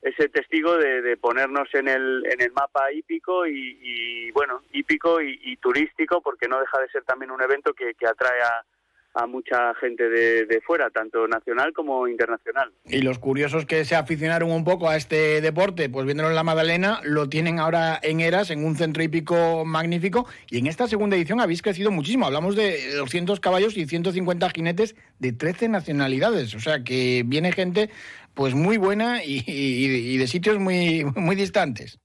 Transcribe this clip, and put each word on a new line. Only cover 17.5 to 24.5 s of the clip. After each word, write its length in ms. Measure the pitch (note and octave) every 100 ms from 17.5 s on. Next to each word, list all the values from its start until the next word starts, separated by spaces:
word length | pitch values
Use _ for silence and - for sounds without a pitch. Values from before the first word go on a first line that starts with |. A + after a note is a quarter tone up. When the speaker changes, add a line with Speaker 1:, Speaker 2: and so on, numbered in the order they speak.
| E3
Speaker 2:
ahora 420 | D#3+ E3+ E3 D#3
en 180 | D3+ D#3+
Eras, 300 | E3 F3 G3+
en 140 | D3+
un 120 | D3+ D3+
centro 260 | E3 D#3
hípico 640 | D#3+ E3 D#3 E3+ E3+ E3 D#3+
magnífico, 600 | D#3+ E3 E3+ F#3 A3+ B3 - -
y 120 | A#2+
en 60 | C3
esta 200 | D#3+ B3
segunda 300 | G#3 G#3 F#3+
edición 260 | E3+ A3
habéis 180 | A3 E3+
crecido 300 | G#3+ F3 G3+
muchísimo. 340 | F#3 D3 B3+
Hablamos 320 | F3 C#3 F3 G3+
de 380 | G#3 D#3+ C3
doscientos 440 | C#3+ C3+ F3 F3 G3+
caballos 380 | F#3+ F#3 G#3 G#3+
y 80 |
ciento 280 | D#3 E3+ E3+
cincuenta 360 | F3+ F3+ F3
jinetes 480 | F3